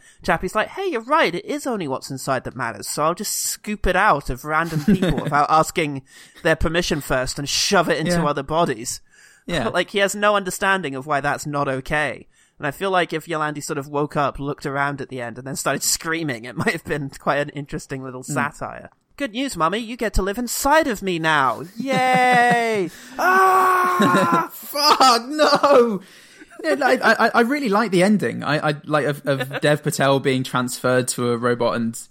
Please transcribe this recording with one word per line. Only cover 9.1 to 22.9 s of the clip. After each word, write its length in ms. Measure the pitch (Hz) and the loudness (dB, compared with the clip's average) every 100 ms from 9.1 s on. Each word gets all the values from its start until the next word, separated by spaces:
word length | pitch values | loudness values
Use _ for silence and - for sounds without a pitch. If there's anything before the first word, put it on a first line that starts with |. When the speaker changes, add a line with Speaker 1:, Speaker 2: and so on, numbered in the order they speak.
| _ - _ | _ -20 _
Speaker 2:
Yeah. 220 | - 165 113 | -6 -4 -2
Speaker 1:
<laughs> 60 | |
Like, 160 | 175 180 | -2 -2
he 80 | 202 | 0
has 160 | 196 | 0
no 220 | 208 208 202 | 2 2 2
understanding 580 | 185 - 196 190 151 | -2 -2 0 0 -2
of 100 | 135 | -8
why 140 | 147 143 | -4 -2
that's 260 | 143 120 | -2 -4
not 220 | 151 143 139 | -4 -2 -2
okay. 600 | 131 - 151 139 104 - _ _ - | -4 -2 -2 -2 -6 -16 _ _ -8
And 80 | 143 | -8
I 40 | |
feel 200 | 135 190 | -4 0
like 200 | 185 165 | 0 0
if 140 | 160 | -4
Yolandi 360 | 165 156 151 147 | -4 -4 -4 -6
sort 180 | - 147 | -6 -6
of 100 | 143 | -4
woke 260 | 143 147 | -2 0
up, 240 | 156 135 - | 0 -2 -2
looked 260 | 139 - | -8 -6
around 360 | 147 139 139 135 | -6 -2 -4 -4
at 80 | 127 | -10
the 100 | 131 | -10
end, 180 | 117 117 | -10 -10
and 80 | |
then 120 | 131 143 | -10 -6
started 260 | 147 135 | -4 -2
screaming, 640 | - - 165 165 151 117 | -2 -2 -2 -4 -4 -4
it 100 | 123 | -4
might 160 | 160 165 | -2 -2
have 140 | 160 | -2
been 240 | - 151 139 | -4 -6 -6
quite 300 | - 180 143 | -4 0 0
an 100 | 143 | -2
interesting 520 | 143 143 151 - 135 | -6 -10 -10 -8 -10
little 200 | 131 127 | -10 -12
Speaker 2:
Mm. 120 | 127 | -6
Speaker 1:
satire. 560 | 147 143 - 117 117 - _ _ - | -4 -4 -6 -12 -12 -18 _ _ -8
"Good 140 | 277 | -6
news, 240 | 226 277 165 | -4 -6 -2
Mummy, 220 | 160 214 | 0 0
you 180 | 220 247 | -6 -6
get 160 | 214 | -2
to 80 | 214 | 0
live 160 | 196 226 | 0 -4
inside 500 | 240 - 277 320 302 | -6 -2 2 4 2
of 140 | 196 | -2
me 180 | 190 165 | -2 0
now. 440 | 160 151 131 110 170 | 2 4 2 0 -8
Speaker 2:
<laughs> 60 | 226 | -8
Speaker 1:
Yay!" 1120 | 269 254 254 254 247 247 240 240 226 214 175 | -2 0 4 4 6 6 4 2 2 -2 -4